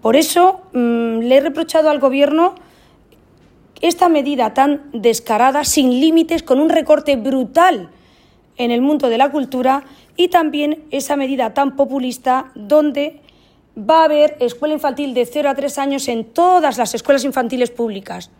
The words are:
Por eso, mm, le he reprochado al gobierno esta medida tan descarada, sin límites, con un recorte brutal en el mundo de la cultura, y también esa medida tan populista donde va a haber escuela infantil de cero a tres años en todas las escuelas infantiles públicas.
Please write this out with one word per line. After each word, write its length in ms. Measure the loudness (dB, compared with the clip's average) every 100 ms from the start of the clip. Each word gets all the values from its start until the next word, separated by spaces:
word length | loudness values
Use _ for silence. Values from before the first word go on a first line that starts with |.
Por 140 | 4 2
eso, 460 | 2 4 2 2 -6
mm, 480 | -4 -2 -2 -2 -4
le 180 | 2 2
he 40 |
reprochado 480 | 2 -6 -2 0 2
al 100 | 2
gobierno 560 | 0 2 0 2 0 -2 -20 _ _ _ _ _ _ _ _ _ _ -4
esta 260 | -4 2 2
medida 460 | 2 0 -2 -2
tan 360 | 2 2 0 -6
descarada, 720 | -2 0 0 0 2 4 2 0
sin 340 | 2 2 2
límites, 440 | 2 2 2 -2
con 160 | 0 2
un 100 | 4
recorte 480 | 2 2 2 2 -2
brutal 720 | -2 -4 -2 2 4 2 -6 _ _ _ _ _ _ _
en 140 | -2
el 100 | 0
mundo 280 | 0 0 0
de 80 | 0
la 140 | 0
cultura, 520 | 0 -4 -4 -2 -2 -4 -20 _ -2
y 140 | 0
también 560 | 2 0 -2 -4 -6 -8
esa 260 | -8 -4 -4
medida 360 | -4 -4 -4
tan 220 | -2 -4 0
populista 760 | -2 -2 -6 -6 -2 -2 -4 -16
donde 680 | 0 0 2 -4 -8 -10 _ _ _ _ _ -16
va 240 | 0 2
a 40 | 4
haber 320 | 2 0 0
escuela 340 | -6 -4 -6
infantil 400 | -4 -4 -6 -6
de 120 | -4 -4
cero 240 | -2 -4
a 60 | -4
tres 220 | -6 -6
años 300 | -4 -4 -4
en 160 | -6
todas 540 | -6 0 2 4 2 -2
las 160 | -4
escuelas 320 | -6 0 0 0
infantiles 440 | -4 -4 -2 -4
públicas. 640 | -4 -6 -6 -12 -16 -16